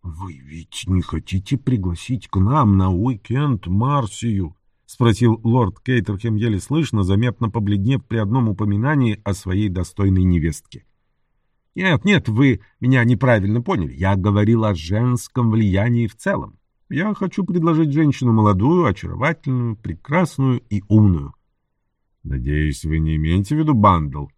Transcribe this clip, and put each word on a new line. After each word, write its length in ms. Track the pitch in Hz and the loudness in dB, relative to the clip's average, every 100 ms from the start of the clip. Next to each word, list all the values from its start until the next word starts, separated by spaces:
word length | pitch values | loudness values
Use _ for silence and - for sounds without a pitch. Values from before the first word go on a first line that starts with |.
"Вы 340 | 90 78 95 71 | -14 -12 -14 -14
ведь 460 | 67 80 85 - 95 | -18 -18 -16 -14 -2
не 160 | 92 | -2
хотите 560 | - 80 - 95 - 139 | -2 -8 -6 -8 -4 -4
пригласить 720 | - 123 90 85 - 127 - | -2 -2 -2 -8 -6 -8 -4
к 120 | 98 | 0
нам 380 | 95 151 117 98 | 2 2 4 4
на 140 | 95 | 2
уикенд 760 | 87 117 113 - 123 147 117 85 | 0 -2 -4 -4 -2 -2 -2 -2
Марсию?" — 920 | 95 127 143 110 - 117 101 87 - _ _ _ | -2 0 0 -2 -6 -4 -2 -4 -10 _ _ _
спросил 560 | - 123 104 120 110 | 0 2 4 4 2
лорд 360 | 113 123 104 - | 0 0 0 -4
Кейтерхэм 560 | - 127 95 98 117 107 | -2 -2 -2 -6 -4 -2
еле 240 | 117 101 | -2 -2
слышно, 440 | - 151 143 110 | -2 -2 -2 0
заметно 460 | 92 98 123 - 113 | 0 2 0 -2 -4
побледнев 560 | 117 101 101 101 135 - | -2 -2 0 0 -2 -2
при 120 | 113 | -4
одном 300 | 101 127 117 | 0 0 0
упоминании 720 | 98 104 101 123 151 120 104 | -2 -2 0 0 0 0 -2
о 100 | - | -6
своей 360 | 95 - 92 107 | -6 -4 -2 -2
достойной 540 | 90 87 - 98 95 | -4 -6 -2 2 4
невестке. 600 | 92 87 80 76 _ - _ _ _ _ _ _ _ _ _ | 4 2 0 -4 _ -20 _ _ _ _ _ _ _ _ _
"Нет, 320 | - 185 147 202 | -4 0 2 4
нет, 240 | 202 - | 2 2
вы 320 | 110 139 117 - _ | 2 2 2 -4 _
меня 240 | 123 131 117 | 2 4 4
неправильно 560 | 123 135 113 98 110 | 2 4 2 2 -2
поняли. 300 | 120 190 78 | -2 -4 -4
Я 220 | 64 92 98 | -2 -2 0
говорил 500 | 95 101 107 117 110 | 2 2 2 2 0
о 100 | 90 | -2
женском 760 | 80 104 123 123 - - 117 | -4 -2 -2 -2 -4 -2 0
влиянии 560 | 110 107 92 113 120 113 | 2 2 0 0 0 -2
в 100 | - | -4
целом. 440 | - 196 - - _ _ _ | -4 -4 -6 -18 _ _ _
Я 240 | 131 202 208 | -4 -4 -4
хочу 280 | 185 - | -6 -4
предложить 480 | 185 175 165 160 160 | -4 0 0 2 2
женщину 420 | 139 156 131 123 | 2 2 2 2
молодую, 520 | 110 104 95 117 180 151 | 4 4 2 2 2 2
очаровательную, 920 | 90 85 85 139 160 - 127 120 107 | -2 -8 -4 -4 -4 -4 -4 -4 -6
прекрасную 840 | - 80 - 160 170 - 135 120 _ | -10 -12 -4 -2 -2 0 0 0 _
и 140 | 104 - | -8 2
умную". 460 | 107 104 85 71 - _ _ _ _ _ _ _ _ | 4 6 2 -2 -14 _ _ _ _ _ _ _ _
"Надеюсь, 600 | - 65 62 73 76 69 | -8 -6 -2 0 -2 -2
вы 160 | 78 80 | -4 -2
не 160 | 78 78 | 0 0
имеете 400 | 78 90 98 151 | 0 0 0 -2
в 40 | |
виду 140 | 156 | 2
Бандл? 540 | 127 101 87 76 73 71 | 4 4 4 0 -8 -12